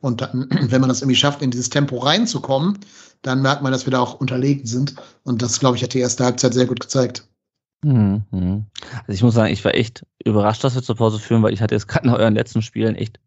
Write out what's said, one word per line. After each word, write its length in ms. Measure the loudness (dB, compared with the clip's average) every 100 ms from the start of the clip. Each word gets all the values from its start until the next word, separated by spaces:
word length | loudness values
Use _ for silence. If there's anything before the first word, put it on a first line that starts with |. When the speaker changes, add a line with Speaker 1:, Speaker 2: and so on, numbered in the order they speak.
Speaker 1:
Und 200 | -4 -4
dann, 280 | -4 -4 -2
<clears throat> 200 | 0 2
wenn 100 | 2
man 80 | 2
das 120 | 0
irgendwie 140 | 0 2
schafft, 260 | 2 0
in 80 | -4
dieses 200 | -4 -2
Tempo 280 | 0 0 0
reinzukommen, 800 | 0 2 0 -2 -2 0 0 -4 -10 -20 -20 _
dann 200 | -4 0
merkt 200 | 2 0
man, 100 | 0
dass 120 | -2
wir 60 | 0
da 80 | 0
auch 160 | -2 -4
unterlegen 440 | -4 -2 0 0
sind. 300 | -2 -4 -4 -6 -20 _
Und 180 | -4 -2
das, 160 | -2 0
glaub 160 | 2
ich, 80 | 2
hat 100 | -2
die 60 | -2
erste 260 | -2 0
Halbzeit 300 | 0 2 0
sehr 120 | 2 0
gut 120 | -2
gezeigt. 480 | -4 -2 -2 -4 -18 _ _ _ _ _
Speaker 2:
Mhm, 400 | 2 4 4 0 -4
mhm. 360 | -4 -2 -2 -6 -14 -16
Also 200 | -14 -6
ich 120 | 2
muss 100 | 4
sagen, 180 | 4 2
ich 120 | 2
war 100 | 0
echt 320 | 0 -2 -6 -20 -6
überrascht, 380 | 0 2 2 2
dass 140 | 0 -2
wir 80 |
zur 100 | -4
Pause 240 | 0 0 0
führen, 240 | 0 2
weil 100 | 4
ich 80 | 2
hatte 140 | 0
jetzt 140 | -2 -2
gerade 180 | 0 2
nach 100 | 4
euren 200 | 2 2
letzten 260 | -2 -4
Spielen 320 | -4 -2 -2
echt 240 | -2 -8 -10